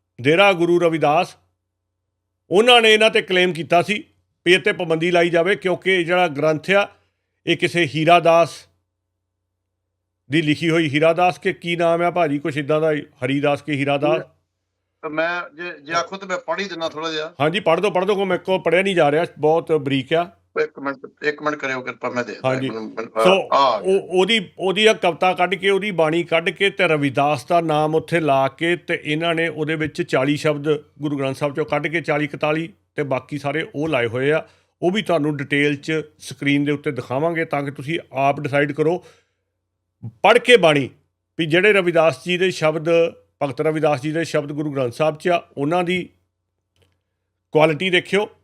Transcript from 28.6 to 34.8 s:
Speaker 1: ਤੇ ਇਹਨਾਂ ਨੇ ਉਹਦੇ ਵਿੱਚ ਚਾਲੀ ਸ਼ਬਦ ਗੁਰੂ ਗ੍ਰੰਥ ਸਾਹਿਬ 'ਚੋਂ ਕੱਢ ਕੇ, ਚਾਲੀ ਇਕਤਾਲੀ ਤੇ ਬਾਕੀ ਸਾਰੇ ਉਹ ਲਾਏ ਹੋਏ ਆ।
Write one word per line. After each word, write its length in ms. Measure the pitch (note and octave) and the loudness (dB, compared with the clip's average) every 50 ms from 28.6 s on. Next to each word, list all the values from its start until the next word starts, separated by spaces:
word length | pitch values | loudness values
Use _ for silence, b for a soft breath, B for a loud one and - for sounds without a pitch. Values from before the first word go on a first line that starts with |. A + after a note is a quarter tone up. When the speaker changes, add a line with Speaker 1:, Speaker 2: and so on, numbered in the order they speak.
| D#3+ E3+ F3 | -2 -2 -2
Speaker 1:
ਤੇ 260 | E3 - - E3+ - - | -2 -4 -6 -6 -6 -4
ਇਹਨਾਂ 320 | D3+ D3+ D#3 E3 E3+ E3 | -4 -4 -2 -2 -2 0
ਨੇ 120 | E3 E3 | 0 -2
ਉਹਦੇ 280 | E3 D3+ D3+ D#3 C#3+ D#3+ | -4 -4 -4 -4 -4 -4
ਵਿੱਚ 260 | D#3 D#3 D3 - - | -4 -4 -6 -4 -6
ਚਾਲੀ 360 | E3+ - - C3+ C3 C#3+ D3 | -4 -2 0 0 2 0 0
ਸ਼ਬਦ 460 | C#3+ - D#3 D3 C#3+ C#3+ D#3 D3+ D3 - _ _ - | 0 0 -2 -2 0 -2 -2 -2 -2 -4 _ _ -8
ਗੁਰੂ 160 | C#3+ D3+ D3 | -6 -6 -4
ਗ੍ਰੰਥ 200 | C#3 C#3 C3+ C3+ | -2 -4 -4 -4
ਸਾਹਿਬ 160 | - D3+ D3 C3+ | -4 -4 -4 -4
'ਚੋਂ 120 | D#3 D3+ | -4 -4
ਕੱਢ 220 | D3+ D3 D3 D3 | -2 -2 -4 -2
ਕੇ, 140 | D#3+ D#3 E3+ | -2 -4 -4
ਚਾਲੀ 240 | C3+ - D3+ D3 D3+ | -2 -2 -2 -2 -2
ਇਕਤਾਲੀ 480 | C#3+ - C#3 - D3+ D#3 D#3+ E3 F#3 - _ _ _ _ | -4 -4 -4 -2 -2 -2 -2 -4 -8 -12 _ _ _ _
ਤੇ 80 | - D3 | -8 -4
ਬਾਕੀ 340 | C3 C3 B2+ - - D3+ | -4 -4 -6 -6 -8 -10
ਸਾਰੇ 300 | C#3 C#3+ C#3+ C#3+ D#3 D#3+ - - | -6 -6 -4 -4 -4 -6 -6 -6
ਉਹ 140 | C#3 D3+ D#3+ | -6 -4 -2
ਲਾਏ 180 | D3 B2 A#2 | 0 0 0
ਹੋਏ 240 | A#2 A2 B2+ C3+ C#3+ | -2 -2 -2 0 0
ਆ। 160 | D#3 D#3 - b b b b b b _ | 0 0 -2 b b b b b b _